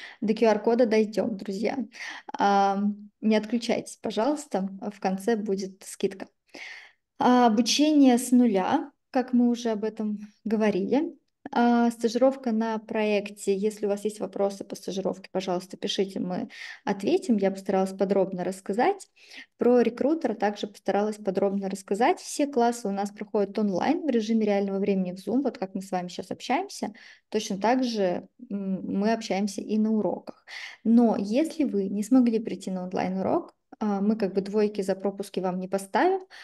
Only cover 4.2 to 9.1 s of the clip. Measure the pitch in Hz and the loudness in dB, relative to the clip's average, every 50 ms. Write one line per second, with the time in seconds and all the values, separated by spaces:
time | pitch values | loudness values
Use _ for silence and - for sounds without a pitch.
4.2 | 220 269 302 294 - - - 196 190 196 - - - 208 - - - 190 190 190 | 0 0 0 -2 -4 -4 -4 -4 -4 -4 -6 -10 -10 -12 -8 -4 -2 -2 -2 0
5.2 | - 233 233 214 202 214 196 196 202 190 - _ - - - - - 190 196 190 | 0 0 0 0 0 -2 -4 -4 -4 -8 -12 _ -20 -18 -6 -4 -4 -4 -4 -8
6.2 | - - _ _ _ _ - - - - - - - - _ _ _ _ _ - | -14 -16 _ _ _ _ -20 -18 -18 -16 -18 -18 -20 -20 _ _ _ _ _ 2
7.2 | - 240 247 247 247 240 208 240 240 - - 269 294 311 311 285 277 254 240 240 | 4 6 6 6 6 6 6 4 2 2 2 4 4 6 8 8 8 8 8 6
8.2 | 247 - 254 247 247 233 196 190 185 - - 311 - - _ _ _ _ | 4 4 6 6 6 6 4 2 2 2 0 0 -2 -6 _ _ _ _